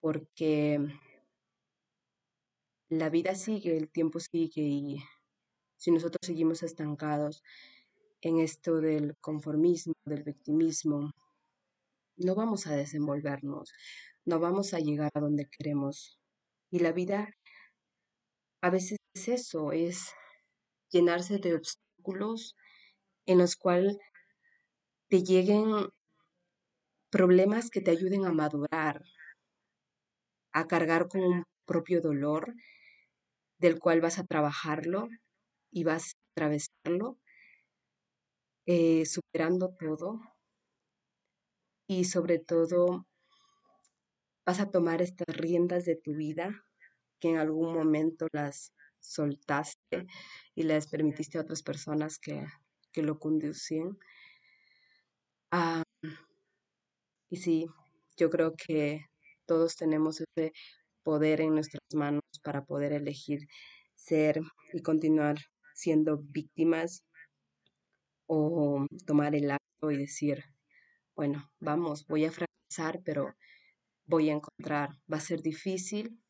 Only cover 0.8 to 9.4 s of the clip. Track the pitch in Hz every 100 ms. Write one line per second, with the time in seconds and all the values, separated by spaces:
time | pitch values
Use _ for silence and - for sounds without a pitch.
0.8 | 143 147 _ - _ _ _ _ _ _
1.8 | _ _ _ _ _ _ _ _ _ _
2.8 | _ 160 160 165 180 190 202 214 180 160
3.8 | 156 - 160 160 165 165 160 156 151 143
4.8 | 143 139 135 _ _ _ _ _ _ _
5.8 | - 165 165 165 - 165 160 165 165 165
6.8 | 151 147 151 147 147 151 _ - - -
7.8 | _ _ _ _ 165 165 160 - - 165
8.8 | 156 156 147 151 - 151